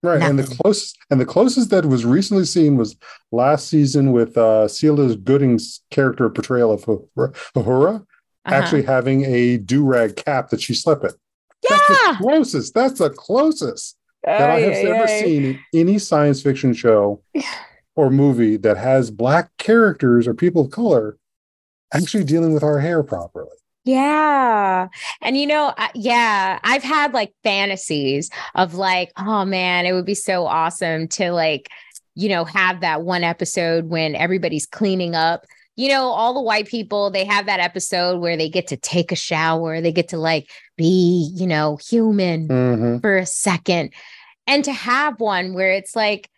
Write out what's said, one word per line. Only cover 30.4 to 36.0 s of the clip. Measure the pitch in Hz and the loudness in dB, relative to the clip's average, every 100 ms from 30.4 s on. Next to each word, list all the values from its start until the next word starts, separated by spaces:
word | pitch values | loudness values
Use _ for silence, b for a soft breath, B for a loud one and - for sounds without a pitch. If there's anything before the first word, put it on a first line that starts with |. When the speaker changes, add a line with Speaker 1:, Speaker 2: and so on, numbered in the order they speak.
| 170 | -2
Speaker 2:
awesome | 160 160 170 175 160 160 | -2 -2 -4 -4 -4 -6
to, | - 185 | -4 -4
like, | 175 160 147 - B B B _ - | 0 -2 -2 -8 B B B _ -6
you | 202 | -2
know, | 185 | -2
have | 165 190 185 180 | -2 0 0 0
that | 170 156 | -2 -2
one | 170 180 | -2 -2
episode | 170 170 165 - 170 165 165 | -2 -2 -4 -4 -2 -2 -2
when | 165 160 151 | -4 -4 -2
everybody's | 170 190 175 156 - | -2 -2 -2 -6 -8
cleaning | - 214 190 175 | -4 -2 -2 -4
up." | 170 165 170 _ b b - | -2 -2 -2 _ b b -6
You | 269 | -2
know, | 277 | 0